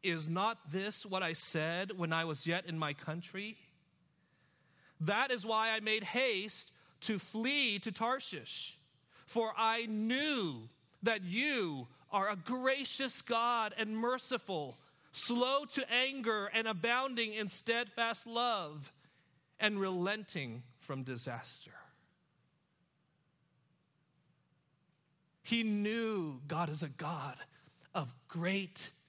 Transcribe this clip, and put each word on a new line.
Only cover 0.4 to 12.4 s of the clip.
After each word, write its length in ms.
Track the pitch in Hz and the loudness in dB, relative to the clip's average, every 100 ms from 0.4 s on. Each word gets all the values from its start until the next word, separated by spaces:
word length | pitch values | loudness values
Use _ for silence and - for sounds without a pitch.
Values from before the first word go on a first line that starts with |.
| 208 226 151 | 2 0 -6
this 340 | 170 202 208 214 | -4 -4 -6 -4
what 160 | 185 | -2
I 120 | 180 | 0
said 640 | 160 - 165 156 170 190 185 | -2 -2 0 0 0 -4 -2
when 160 | 170 | 0
I 140 | 165 165 | 2 0
was 220 | 147 160 | -2 0
yet 180 | 170 180 | -2 -2
in 140 | 160 | -2
my 140 | 156 | -2
country? 640 | 143 - 160 170 190 208 220 - _ _ _ _ _ _ _ _ _ _ _ - _ | -4 -6 -8 -8 -10 -10 -12 -20 _ _ _ _ _ _ _ _ _ _ _ -20 _
That 280 | 156 208 277 | 0 2 4
is 160 | 247 202 | 2 2
why 240 | 220 220 | 4 4
I 100 | 220 | 2
made 240 | 214 214 | 2 2
haste 680 | 202 247 262 202 208 - - - - _ | 2 2 4 2 -2 -8 -12 -16 -20 _
to 180 | - 208 | 0 0
flee 580 | - 220 233 285 262 202 | 0 -2 2 2 2 0
to 120 | 226 | -4
Tarshish, 880 | 185 233 262 - 165 117 - - - _ _ _ - - | -2 0 0 -2 -10 -8 -10 -10 -14 _ _ _ -20 -4
for 260 | 233 226 208 | 0 0 2
I 300 | 226 226 233 | 2 2 0
knew 840 | 214 220 254 302 269 185 123 110 _ _ _ | 0 2 2 2 2 0 -4 -10 _ _ _
that 200 | 196 220 | 0 0
you 640 | 180 196 294 269 185 139 120 - - | 0 0 2 2 0 -2 -8 -14 -2
are 200 | 196 196 | 2 2
a 60 | |
gracious 880 | 202 | 0